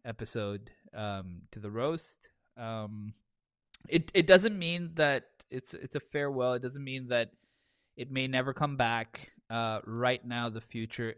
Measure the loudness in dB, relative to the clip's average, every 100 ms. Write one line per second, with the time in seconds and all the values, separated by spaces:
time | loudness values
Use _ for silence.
0 | -12 -10 -8 -4 -4 -6 -10 -20 -16 -8
1 | -6 -6 -8 -12 -14 -12 -8 -2 0 -2
2 | -6 -18 -20 _ _ -12 -8 -6 -6 -8
3 | -10 -12 _ _ _ _ _ -20 0 2
4 | 4 4 10 10 10 0 -2 -2 -4 2
5 | 4 4 -2 _ -10 -10 -8 -12 -8 -6
6 | -4 -2 -2 0 0 0 -2 -6 -8 -8
7 | 0 0 0 -4 _ _ _ _ _ -12
8 | -4 -2 0 0 0 0 -2 2 0 0
9 | -4 -10 -18 -20 _ -4 -2 -2 -4 0
10 | 2 2 -2 -4 -4 -6 -8 -8 -6 -4
11 | -6